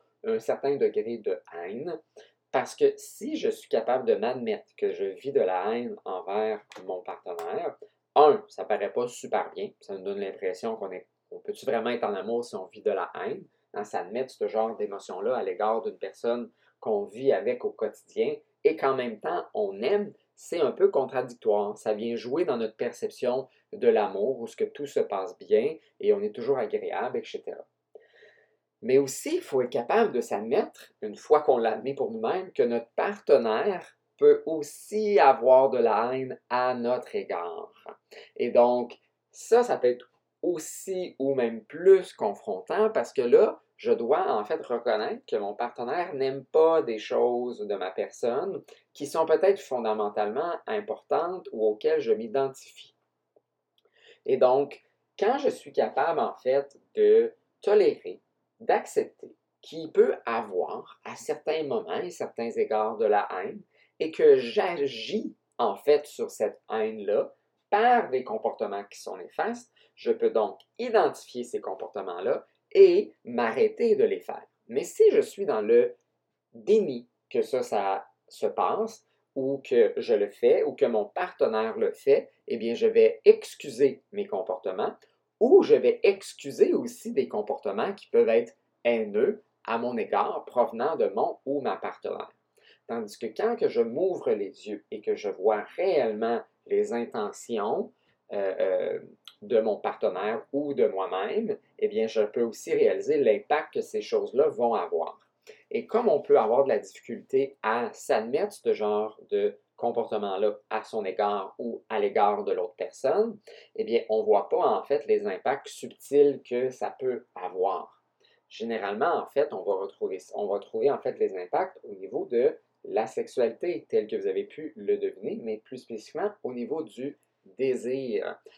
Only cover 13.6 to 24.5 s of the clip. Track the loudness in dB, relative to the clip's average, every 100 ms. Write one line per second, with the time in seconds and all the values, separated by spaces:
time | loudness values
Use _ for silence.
13.6 | _ -10 -8 -8 -6 -6 -6 -4 -2 0
14.6 | -2 -2 -6 -8 -12 -6 -2 -2 -4 -2
15.6 | 0 0 -4 -8 -12 -6 -4 -2 -6 _
16.6 | _ _ -2 -2 -2 -2 2 2 0 -2
17.6 | -4 -6 -8 -8 _ -2 -2 -2 _ _
18.6 | 0 2 0 0 -4 -6 -6 -6 -6 -4
19.6 | -4 -2 0 0 -2 -10 _ _ -8 0
20.6 | 0 4 2 4 0 -4 -6 -4 2 2
21.6 | 2 -4 -4 -2 -2 -4 -4 -2 0 -2
22.6 | -4 -4 -6 -4 -8 -4 -2 -2 -6 _
23.6 | _ 2 4 4 2 0 -2 -2 -8